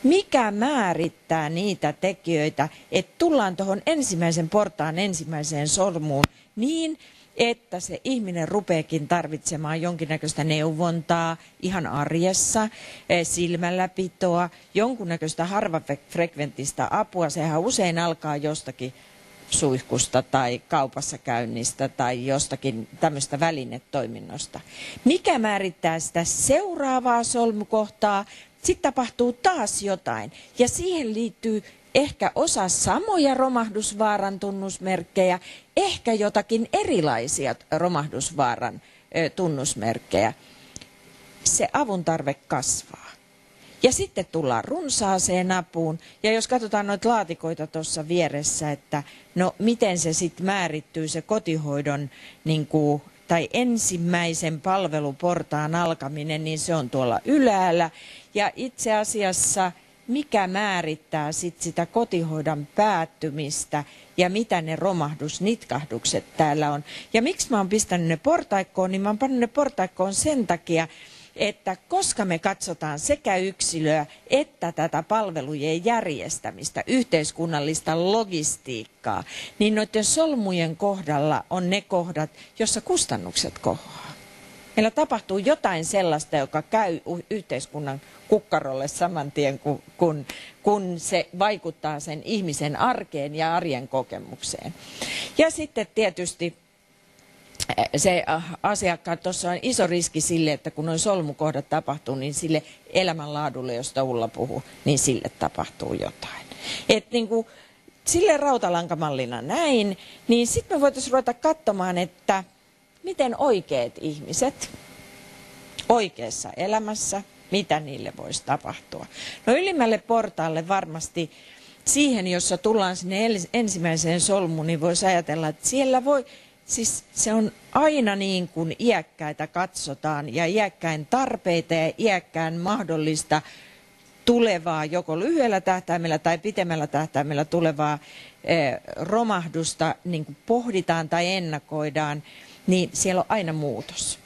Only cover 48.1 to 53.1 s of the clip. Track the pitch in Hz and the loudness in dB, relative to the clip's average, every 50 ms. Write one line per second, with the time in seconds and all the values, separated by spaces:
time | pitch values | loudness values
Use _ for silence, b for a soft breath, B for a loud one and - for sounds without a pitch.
48.1 | 175 175 165 139 139 143 151 - - - 156 151 143 139 _ _ - 147 143 B | 2 2 2 2 0 -2 -2 -2 -2 -2 -2 -4 -4 -6 _ _ -4 -4 -4 B
49.1 | B B B B - 175 180 185 - - 202 226 240 226 233 202 180 175 156 165 | B B B B 0 0 0 0 0 0 0 0 2 4 2 2 2 0 0 0
50.1 | 160 - 185 165 - - 180 190 196 196 180 160 147 156 - _ - 160 160 151 | 0 0 -2 -2 -4 -2 -2 0 0 0 0 -2 -4 -6 -10 _ -6 -6 -4 -4
51.1 | 151 160 156 - 214 220 214 170 156 160 151 147 143 143 143 151 143 143 147 131 | -4 -6 -2 0 -2 0 0 -2 -2 -2 -2 -2 -2 -2 0 -2 -2 -2 -4 -8
52.1 | B B B B B B _ 156 160 156 147 - - 156 147 147 147 147 - - | B B B B B B _ 0 0 0 0 2 2 4 4 4 2 0 -2 -12